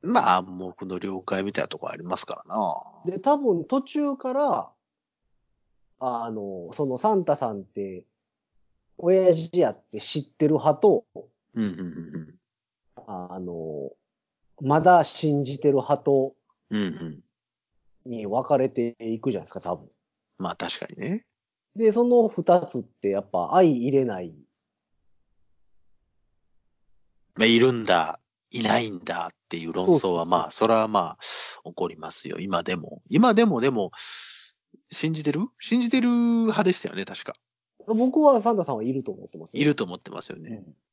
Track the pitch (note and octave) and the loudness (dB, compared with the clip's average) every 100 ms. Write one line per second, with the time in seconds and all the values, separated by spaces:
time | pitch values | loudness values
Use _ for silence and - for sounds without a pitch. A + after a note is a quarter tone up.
0 | E3+ A#3+ A2+ F#2 F2+ F#2 F#2 - F#2+ F2+ | 2 2 4 2 0 -10 -10 -10 -10 -8
1 | G2 F#2+ - F#2+ G2 - - - - - | -6 -8 -4 -4 -2 -4 -6 -8 -10 -10
2 | - - - - - F3+ F#2+ D2+ - - | -8 -6 -6 -10 -8 -4 -4 -4 -12 -12
3 | E3+ F#3+ C4+ D4 C4 F3 D3+ C4 C4+ D4+ | -10 -4 0 2 2 -2 0 -4 -2 -4
4 | C#4+ C4+ C4 C4 C#4+ E3+ - _ _ _ | -4 -4 -4 -2 0 -2 -4 _ _ _
5 | _ _ _ _ _ _ _ _ _ _ | _ _ _ _ _ _ _ _ _ _
6 | B2+ A#2 A#2 A2 G2+ F#2 E2+ - C#3 B2+ | -6 -4 -6 -8 -8 -10 -12 -4 -4 0
7 | A3 G3+ D#3+ D3 B2 G2+ F#2 - G2 F#2 | 2 2 2 0 -2 -6 -10 -10 -8 -10
8 | _ _ _ _ _ _ _ _ _ - | _ _ _ _ _ _ _ _ _ -4
9 | F3 F#3+ F#3 D#3+ E3 F3+ D#3+ - _ G#2+ | 4 6 6 4 0 2 2 0 _ -10
10 | - D3+ - _ D3+ D3+ D#3 D3 G#3+ D3 | -6 -6 -6 _ 2 4 2 4 4 4
11 | _ - - _ _ A#2 G#2+ F2 F2 D#2 | _ -20 -20 _ _ -4 -4 -4 -10 -10
12 | E2 D#2 D#2 - _ _ _ _ _ - | -12 -12 -14 -20 _ _ _ _ _ -20
13 | - F#2 F2+ F#2 F2+ E2+ D#2+ D2+ C2+ - | -14 -12 -12 -12 -10 -10 -10 -10 -12 -14
14 | _ _ _ _ _ _ C3+ D3+ F3+ F3 | _ _ _ _ _ _ 0 4 8 6
15 | D3+ - D#3 C#3+ C3 C#3 D3 C#3 C3 C#3+ | 4 -2 0 0 -2 0 2 2 2 0
16 | - C#3 C3+ _ _ _ _ G#2+ F#2+ D#2 | 4 2 2 _ _ _ _ -4 -2 -6
17 | E2 D2 _ _ _ _ _ _ _ _ | -12 -14 _ _ _ _ _ _ _ _
18 | B2+ A#2 G#2 A2+ C3 C#3+ C3 - A#2+ A#2 | -12 -8 -2 -2 2 2 2 0 -4 -4
19 | A2+ A2+ C3+ G2 D#2 F#2+ F2 F2 D2+ _ | -6 -4 -2 -4 -6 -10 -8 -8 -10 _
20 | _ _ _ _ F#2 - E2+ - - - | _ _ _ _ -8 -6 -8 -8 -10 -10
21 | B2+ G#3 _ _ _ _ _ G#3 A3 A3 | -6 -6 _ _ _ _ _ 2 2 4
22 | A#3+ A#3+ A3 - E3 F3+ - B2+ - _ | 4 6 4 0 4 4 4 -8 -8 _
23 | G2+ G2 G2+ F2+ E2+ F3 F3+ B2 B2 C3+ | -2 -2 -2 -4 2 6 6 4 2 2
24 | B2+ F#2+ F2 D#2 _ _ _ _ _ _ | 0 -4 -10 -14 _ _ _ _ _ _
25 | _ _ _ _ _ _ _ _ _ _ | _ _ _ _ _ _ _ _ _ _
26 | _ _ _ _ _ _ _ _ _ _ | _ _ _ _ _ _ _ _ _ _
27 | _ _ _ - A2 A#2 B2+ A#2+ G#2+ F2 | _ _ _ 2 4 6 6 2 2 2
28 | D#2+ - _ _ _ A#2+ G#2+ A2+ A2+ F#2 | 2 -6 _ _ _ -6 0 0 0 -8
29 | D#2+ E2+ F2 _ _ E2+ E2 E2 F#2 D#3+ | -8 -8 -8 _ _ -10 -6 -2 4 4
30 | F#2+ E2+ E2 F2+ E2 - A2 A2+ A2 G#2 | 4 -2 0 0 -2 0 2 2 2 0
31 | E2 - - - - - E2+ - F2 D#2+ | -2 -6 -10 -10 -10 -12 -16 -8 -8 -8
32 | D#2+ - - E2 F#2+ F2 E2 F#2 - - | -12 -12 -10 -8 -4 -4 -2 -6 -8 -18
33 | _ D3+ B3 G#3+ A#3 B2+ C3+ A#2+ F#2+ - | _ 4 6 6 4 4 0 0 -4 -6
34 | - - - - - _ _ _ _ - | -14 -12 -14 -18 -20 _ _ _ _ -6
35 | D#3 D#3 D3 C#3+ A3+ _ - A#3+ A#3+ C4 | -4 -2 -2 -2 -4 _ -2 0 2 2
36 | B3 A#3+ A#3 A#3 A3+ G#3+ F#3 F3+ - F#2 | 2 2 2 2 2 2 2 0 -4 -8
37 | G2 G2 - - _ _ _ _ - A3 | -10 -10 -12 -16 _ _ _ _ -4 0
38 | B3+ D#4 D4 B3 G#3+ A3 D#3 A#2+ A#2 C3 | 2 6 6 6 4 0 -2 -4 -2 -4
39 | B2+ G2 F#2+ D#2+ D#2+ - D3 C#3+ G2 D#2+ | -6 -10 -14 -18 -12 0 0 2 -4 -8
40 | - F#2 - - D#3+ A2 E2 - _ | -12 -14 -12 -14 -14 -16 -16 -20 _